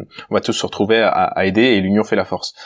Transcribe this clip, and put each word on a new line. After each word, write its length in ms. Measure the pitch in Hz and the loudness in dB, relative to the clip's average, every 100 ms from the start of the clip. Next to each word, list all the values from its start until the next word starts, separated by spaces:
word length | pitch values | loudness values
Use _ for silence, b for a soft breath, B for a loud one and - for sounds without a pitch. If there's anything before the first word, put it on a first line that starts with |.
| - B B | -10 B B
on 40 | |
va 60 | 104 | -4
tous 120 | - | -2
se 140 | 110 - | -4 -6
retrouver 320 | - 104 113 | -4 0 2
à, 120 | 113 | 2
à 360 | - 92 - 95 | 2 0 0 0
aider, 160 | 98 | 2
et 180 | 131 104 | 4 2
l'union 220 | 95 104 | 2 0
fait 140 | 104 107 | 2 -2
la 80 | |
force. 300 | 95 - - B | -2 -6 -8 B